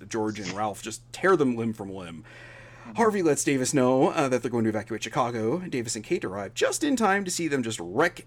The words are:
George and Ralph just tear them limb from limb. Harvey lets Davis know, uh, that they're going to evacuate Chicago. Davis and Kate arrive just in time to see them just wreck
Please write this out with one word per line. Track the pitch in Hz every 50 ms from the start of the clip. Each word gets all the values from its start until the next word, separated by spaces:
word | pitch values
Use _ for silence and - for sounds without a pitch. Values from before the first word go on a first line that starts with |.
| - 98
George | - 113 107 110 107 107
and | 104 90 92
Ralph | 98 110 107 98 - -
just | 117 - - - - -
tear | - - 185 190
them | 160 147 131 123
limb | 113 113 113 110
from | - 101 98 95
limb. | 95 90 85 82 78 76 - - - - - - - - - - - - 247 214
Harvey | 208 233 220 202 208
lets | 175 160 143 131 -
Davis | 156 139 135 127 120 -
know, | 139 127 123 131 131 143 185
uh, | - 165 147 135
that | 127 123 -
they're | 131
going | 113 120 110
to | 110
evacuate | 104 107 101 - 117 107 -
Chicago. | 120 - - 127 120 120 113 110 113 131 180
Davis | 185 175 135 131 113 - -
and | 110 107
Kate | - 175 185 -
arrive | 113 90 101 98 92 -
just | - 440 539 - - 320
in | 294 269
time | 233 226 196 190 202 202
to | 180 -
see | - 170 156
them | 143 135 120
just | 113 107 -
wreck | 85 87 92 117 160 175 - - -